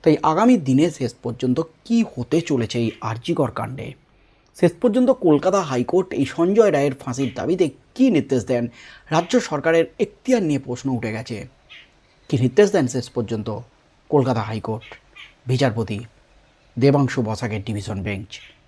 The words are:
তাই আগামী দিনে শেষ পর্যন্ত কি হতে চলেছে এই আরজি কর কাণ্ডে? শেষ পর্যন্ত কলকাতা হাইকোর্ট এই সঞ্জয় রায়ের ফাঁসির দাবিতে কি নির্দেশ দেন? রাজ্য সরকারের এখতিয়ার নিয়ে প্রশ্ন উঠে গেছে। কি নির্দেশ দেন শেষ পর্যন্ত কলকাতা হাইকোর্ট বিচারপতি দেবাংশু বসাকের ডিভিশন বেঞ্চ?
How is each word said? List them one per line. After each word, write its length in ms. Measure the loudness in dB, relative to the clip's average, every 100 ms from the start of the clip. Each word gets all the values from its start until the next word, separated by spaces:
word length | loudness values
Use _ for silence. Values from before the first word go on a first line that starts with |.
তাই 140 | 4 2
আগামী 340 | 2 2 4 4
দিনে 340 | 4 2 2
শেষ 240 | 0 -8 -6
পর্যন্ত 380 | -10 -4 -2 -2 -4 _
কি 200 | -2 0 0 -4
হতে 240 | -2 -2
চলেছে 380 | 0 -2 0 -2
এই 120 | -2 -4
আরজি 340 | -8 -6 -4
কর 160 | -2 -2
কাণ্ডে? 420 | -4 -8 -10 -14 -16 _ _ _ _ _ 0
শেষ 120 | 0 2
পর্যন্ত 300 | 0 2 2
কলকাতা 520 | 2 4 4 2 0
হাইকোর্ট 520 | -2 -2 0 0 -2
এই 100 | -2
সঞ্জয় 480 | -4 0 2 4 4
রায়ের 220 | 4 0
ফাঁসির 380 | -2 -10 -4 -4
দাবিতে 360 | -4 -4 0 0 -2 _
কি 160 | 2 4
নির্দেশ 340 | 4 2 -2
দেন? 240 | 0 -2 -2 -10 -20 -20 -2
রাজ্য 300 | -2 2 -2
সরকারের 440 | 0 -2 2 2 0 -2
এখতিয়ার 440 | -6 _ -2 0
নিয়ে 160 | 2 -2
প্রশ্ন 320 | -4 -6 -4
উঠে 220 | -4 -4
গেছে। 360 | -8 -8 -12 -12 _ _ -20 _ _ _ _ -4
কি 100 | 0
নির্দেশ 340 | 2 4 4
দেন 140 | 4 0
শেষ 240 | -4 -6
পর্যন্ত 480 | -6 -4 -6 -6 -10 -12 _ _ _ _
কলকাতা 320 | 2 2 -2
হাইকোর্ট 440 | -4 -6 -6 -8 -10 -20 _ -20 -20 _ -4
বিচারপতি 540 | 0 0 0 -4 -6 -10 _ _ _ _ _ _ 2
দেবাংশু 440 | 4 4 2 0
বসাকের 400 | -4 -4 -4 -6
ডিভিশন 400 | -6 -8 -6 -6
বেঞ্চ? 360 | -6 -8 -10 -18 -20 _